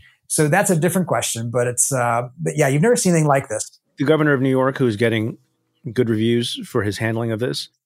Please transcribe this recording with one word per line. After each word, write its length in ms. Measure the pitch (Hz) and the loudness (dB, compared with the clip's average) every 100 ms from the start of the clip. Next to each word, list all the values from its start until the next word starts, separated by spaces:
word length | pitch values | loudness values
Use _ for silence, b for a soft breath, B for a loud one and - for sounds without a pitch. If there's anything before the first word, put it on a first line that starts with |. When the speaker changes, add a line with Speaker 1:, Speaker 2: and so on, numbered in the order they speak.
| b b - | b b -8
Speaker 1:
So 200 | - 151 | 0 2
that's 240 | 175 202 | 2 2
a 40 | 170 | 2
different 320 | 170 185 175 | 2 0 0
question, 440 | 120 - 117 117 | -2 -2 -6 -4
but 160 | 120 123 | -2 -2
it's, 240 | 120 - | 0 0
uh, 380 | 131 120 117 127 - | 0 0 0 -4 -6
but 140 | 160 151 | -6 0
yeah, 120 | 143 | 0
you've 140 | 143 | 2
never 140 | 208 240 | 2 2
seen 160 | 185 | 2
anything 160 | 170 151 | 2 4
like 200 | 139 - | 2 0
this. 320 | 107 - _ _ - | -6 -8 _ _ -4
Speaker 2:
The 80 | 139 | 2
governor 280 | 156 151 | 2 4
of 80 | 139 | 2
New 80 | 135 | 2
York, 280 | 131 131 131 | 2 0 2
who's 180 | 127 101 | 0 2
getting 420 | 117 113 110 180 _ _ _ _ - | 0 0 -4 -8 _ _ _ _ -10
good 160 | 110 117 | -2 0
reviews 460 | 110 113 120 120 - 208 | 0 2 0 -2 -8 -6
for 140 | 123 | -4
his 160 | 101 98 | -4 -2
handling 340 | 113 113 117 | -2 -2 -4
of 80 | 110 | -4
this. 300 | 127 143 - _ | -4 -6 -10 _